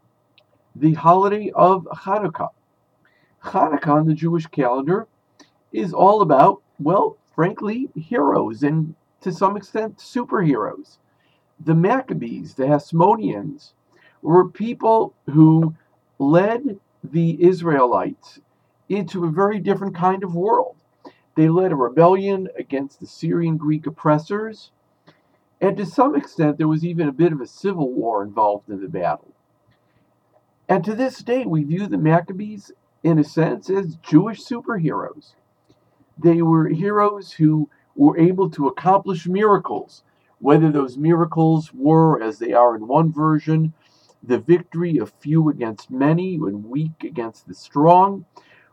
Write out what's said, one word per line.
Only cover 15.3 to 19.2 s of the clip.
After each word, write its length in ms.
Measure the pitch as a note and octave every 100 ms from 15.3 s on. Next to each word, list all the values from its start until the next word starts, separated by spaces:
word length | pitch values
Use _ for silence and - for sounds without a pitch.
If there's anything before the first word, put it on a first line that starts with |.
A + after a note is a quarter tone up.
| C#3+ D#3+ D#3+ E3 D#3+ _ _ _ -
led 600 | C#3 E3 G3+ A#3 C#4+ G3+ _ _
the 400 | - D3+ E3 D#3
Israelites 960 | F3 F3+ E3+ C#3+ B2 G#2+ G2 - _ - _ _ _ _ -
into 360 | G3 E3+ F#3+